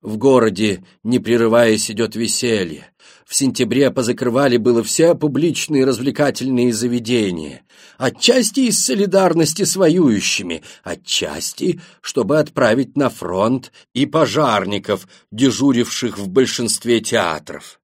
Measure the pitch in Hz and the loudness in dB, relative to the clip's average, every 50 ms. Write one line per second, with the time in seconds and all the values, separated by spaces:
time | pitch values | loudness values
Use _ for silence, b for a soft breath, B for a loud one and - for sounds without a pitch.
0 | - 110 107 107 113 139 131 123 113 110 95 87 110 107 98 90 b b b b | -8 -8 -8 2 4 6 6 6 4 4 2 0 -2 -2 -2 -4 b b b b
1 | _ 110 123 117 107 110 120 113 117 113 113 117 120 113 110 107 - - 110 101 | _ -2 -2 -2 0 2 2 2 4 4 4 4 4 4 4 2 -2 -6 -4 -4
2 | 117 104 - 107 117 107 - - - 120 113 104 92 82 76 69 - _ _ b | -4 -4 -2 -6 -4 -4 -4 -4 -2 -2 0 -2 -2 -4 -8 -14 -18 _ _ b
3 | b b b b b _ - - 139 131 - - 127 107 117 135 139 127 92 135 | b b b b b _ -4 -2 -2 -2 0 0 -2 0 2 2 2 2 2 0
4 | 120 110 123 - 131 123 113 131 139 135 120 120 107 123 120 117 110 - - - | -2 -2 -2 -2 -2 0 0 2 2 2 2 2 2 2 2 2 0 -2 0 2
5 | 160 170 165 131 151 151 131 135 160 175 135 - - - 151 135 131 135 127 104 | 4 4 4 2 0 -2 0 0 0 0 0 -2 -4 -2 0 2 2 2 0 -2
6 | 127 139 - - 147 139 123 - 131 131 131 123 123 123 113 107 117 123 120 123 | -4 -6 -2 0 -2 -2 -2 -4 -4 -2 0 2 2 0 0 0 -2 -2 -2 -4
7 | 113 110 123 120 107 95 87 80 78 71 69 - _ b b b b b b b | -2 -2 0 0 0 -2 -4 -6 -8 -12 -14 -18 _ b b b b b b b
8 | 127 123 - - - - 247 262 233 - - 277 262 233 - - - - 254 202 | -4 -4 -4 0 0 2 2 2 2 0 0 0 0 0 0 -2 -2 -2 0 0
9 | 202 196 165 196 190 175 165 165 160 151 - - 196 156 - 190 190 160 165 185 | 0 2 2 4 4 4 2 2 0 0 0 -2 -2 -2 0 2 2 2 4 4
10 | 170 131 107 98 - - - - 98 87 82 78 B B B B B 90 85 - | 4 4 2 2 0 -2 -4 -4 -6 -8 -10 -10 B B B B B -12 -12 -12
11 | _ - - - 101 76 73 80 - - - - - 185 175 B B B B B | _ -6 -4 -4 -4 -4 -6 -8 -10 -10 -8 -4 -4 -4 -4 B B B B B
12 | - - - 139 113 98 143 156 151 151 _ - 131 110 110 131 135 - _ 139 | -14 -6 -4 -2 0 2 2 0 0 -2 _ 0 2 2 2 2 0 -2 _ -2
13 | 143 120 - - - 87 87 92 101 113 127 131 - - b b b b _ 123 | -2 -2 -2 -6 -10 -6 -2 0 0 0 0 -2 -6 -12 b b b b _ -2
14 | 143 147 - 160 151 117 98 147 151 127 110 101 95 92 104 98 - - 104 95 | -2 0 2 2 2 2 2 0 2 2 2 0 0 -2 -4 -6 -2 -4 -4 -4
15 | - b b b b b 104 107 131 135 107 - 135 143 127 117 117 - - - | -4 b b b b b -2 0 0 2 2 2 2 2 2 2 0 -2 -4 -6
16 | 131 117 95 101 101 95 92 131 131 - - - 123 107 - - - 117 120 113 | -6 -6 -6 -6 -10 0 2 2 2 2 -2 -4 -4 -4 -4 -4 0 0 0 0
17 | 110 - 120 113 95 85 78 76 - - 76 71 - - - _ | 0 0 -2 0 0 0 -4 -6 -8 -12 -16 -16 -16 -20 -20 _